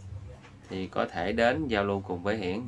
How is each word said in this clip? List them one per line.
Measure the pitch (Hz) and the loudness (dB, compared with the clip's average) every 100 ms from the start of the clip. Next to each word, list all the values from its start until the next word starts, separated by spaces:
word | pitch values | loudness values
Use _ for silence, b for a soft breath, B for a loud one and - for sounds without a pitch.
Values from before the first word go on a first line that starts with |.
| - - - - - - - | -10 -10 -10 -14 -16 -18 -10
thì | 95 92 | -6 -4
có | 104 113 | -2 -2
thể | 85 87 | 0 0
đến | 113 117 147 147 | 4 4 4 2
giao | 104 | 2
lưu | 101 98 | 4 2
cùng | 98 90 | 0 -2
với | 98 110 | 0 0
Hiển | 90 101 | 0 -2